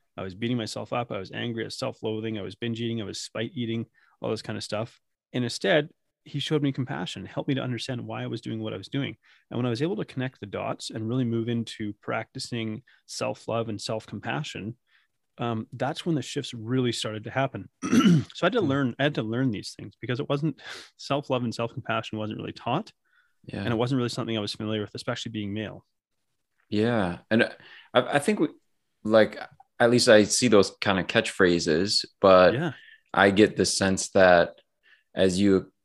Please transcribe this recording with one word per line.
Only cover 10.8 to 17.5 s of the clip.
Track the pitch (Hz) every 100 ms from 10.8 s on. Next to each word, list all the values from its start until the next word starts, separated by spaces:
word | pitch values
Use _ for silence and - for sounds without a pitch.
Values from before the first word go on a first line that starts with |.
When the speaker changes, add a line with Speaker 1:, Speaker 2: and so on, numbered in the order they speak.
| -
Speaker 1:
and | 117 110
really | 127
move | 120 117 113
into | 117 113 - 104
practicing | 101 - 117 110 131 - 120 110 107 - _ _
self-love | - 120 113 - 113 113
and | 107
self-compassion, | - 110 - 104 - 139 151 107 101 - _ _ _ _ _ -
um, | 120 110 -
that's | 120 131 165 180
when |
the | 151
shifts | - 147 131
really | 120 110 131 123
started | 117 117 107
to | 107
happen. | 131 135